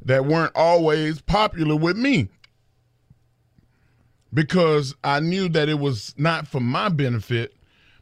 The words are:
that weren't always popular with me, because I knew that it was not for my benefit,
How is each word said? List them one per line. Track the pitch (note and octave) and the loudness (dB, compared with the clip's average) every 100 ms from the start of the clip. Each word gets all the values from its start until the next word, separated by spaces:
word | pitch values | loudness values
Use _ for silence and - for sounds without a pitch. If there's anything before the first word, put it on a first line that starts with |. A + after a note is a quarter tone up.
that | - C3+ C#3 | -2 0 2
weren't | D#3+ D#3+ - | 0 0 2
always | E3 F3 D#3+ D#3 D#3 D#3 | 4 4 4 0 -2 -6
popular | - G3 G#3+ F3+ D#3 D3+ | -2 0 0 0 -2 0
with | E3 G3 | 0 0
me, | C4+ A#3 G2+ _ _ _ _ _ _ _ _ _ _ _ _ _ _ _ _ _ _ _ _ | 0 0 -2 _ _ _ _ _ _ _ _ _ _ _ _ _ _ _ _ _ _ _ _
because | B2+ D#3 F#3 E3 D3+ C3+ - | -2 0 2 4 2 -2 -6
I | C#3 C#3+ | -2 0
knew | D#3+ F#3+ F#3 | 0 -2 0
that | D#3+ D3+ | 0 0
it | D3+ | 0
was | C#3+ A#2 - - | -2 -4 -8 -4
not | D#3 D#3+ D3+ | -2 -2 -4
for | C#3 | -4
my | A#2+ D3+ G#3 | -2 -2 -2
benefit, | D3+ C3+ A#2 - A#2 A#2 _ _ _ _ _ | 0 0 -2 -4 -4 -4 _ _ _ _ _